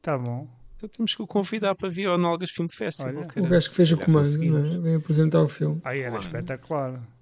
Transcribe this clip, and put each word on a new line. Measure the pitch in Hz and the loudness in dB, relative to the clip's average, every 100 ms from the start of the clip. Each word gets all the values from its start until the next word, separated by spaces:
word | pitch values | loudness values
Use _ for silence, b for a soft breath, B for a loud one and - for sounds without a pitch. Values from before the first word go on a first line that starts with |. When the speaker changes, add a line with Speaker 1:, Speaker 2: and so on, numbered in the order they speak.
Speaker 1:
Tá | - 139 | -4 -4
bom. | 123 120 151 - - - | -4 -8 -10 -18 -20 -16
Speaker 2:
Então | 214 | -16
temos | - 226 - | -6 -4 -4
que | |
o | 208 | 0
convidar | 208 185 220 196 190 | 0 0 -2 -2 -2
para | 196 | -4
vir | 175 196 | -2 0
ao | 175 | 2
Nalgas | 175 170 180 | 2 0 -4
Film | - 170 | -4 -6
Festival, | - 208 - 135 143 | -4 -4 -4 -4 -6
Speaker 1:
Olha. | 170 | -8
Speaker 2:
caralho. | - 175 | -2 4
Speaker 3:
O | |
gajo | 175 - | 4 2
que | - | 4
fez | 165 | 4
o | 160 | 4
Speaker 2:
Calhar | - | 4
Speaker 3:
comando, | 156 143 | 4 4
Speaker 2:
conseguimos. | 151 165 151 147 | 2 2 2 0
Speaker 3:
não | 175 | -2
é? | |
Vem | 165 165 | 0 0
apresentar | 156 156 156 160 | 2 2 4 4
o | 156 | 2
filme. | - 151 156 | 0 -4 -2
Speaker 1:
Ai, | 131 135 | -4 -6
era | 127 | -4
Speaker 2:
Claro. | 110 95 | -6 -6
Speaker 1:
espetacular. | 117 - 131 - 156 131 127 117 _ | -8 -8 -10 -6 -4 -4 -8 -14 _